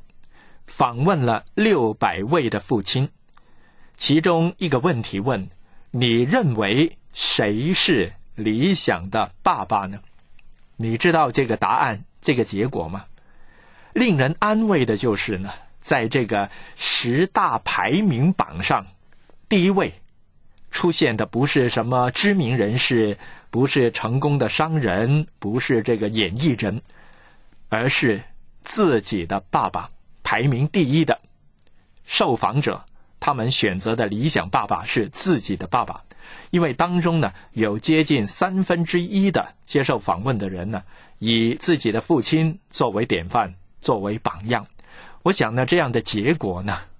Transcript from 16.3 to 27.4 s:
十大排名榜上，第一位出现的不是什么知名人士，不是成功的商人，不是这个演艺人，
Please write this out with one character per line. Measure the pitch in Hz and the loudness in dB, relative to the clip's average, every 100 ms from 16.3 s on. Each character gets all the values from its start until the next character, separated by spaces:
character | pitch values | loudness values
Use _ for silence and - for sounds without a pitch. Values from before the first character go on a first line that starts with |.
| 107 101 - - | -2 -4 -8 -20
十 | - - - 120 131 185 | -4 0 2 2 0 0
大 | - 180 113 | 0 0 -2
排 | - - 95 156 | -4 -4 0 2
名 | 214 120 156 | 2 2 2
榜 | 190 - 80 | 2 -2 -4
上， | - 127 95 - - - - - - | -2 -2 -2 -16 -20 -20 -20 -20 -2
第 | 202 | 2
一 | 180 | 2
位 | 196 135 - - - _ _ - - - | 2 -2 -6 -18 -20 _ _ -20 -20 -10
出 | - 175 | -2 0
现 | 160 143 110 | 2 2 2
的 | 107 | -2
不 | 117 139 | 0 2
是 | 143 120 | 2 2
什 | 120 113 | 0 0
么 | 127 123 | 0 0
知 | - 202 | 2 2
名 | 196 123 123 | 2 2 0
人 | 104 120 | 0 0
士， | - 120 107 98 - - - | 2 2 2 0 -10 -20 -6
不 | 113 | -2
是 | 139 143 120 | 0 2 2
成 | - 110 127 | 0 -2 0
功 | 147 143 | 0 0
的 | 110 | 0
商 | - 156 160 | 0 0 0
人， | 117 90 117 147 156 - | 0 0 2 2 0 -6
不 | 101 120 | -4 -2
是 | - 120 | 0 0
这 | 110 113 | 2 0
个 | 107 | 0
演 | 110 95 107 | -2 -2 0
艺 | 156 117 | 0 0
人， | 104 107 - - - - - - | -2 -4 -8 -20 -20 -20 -20 -20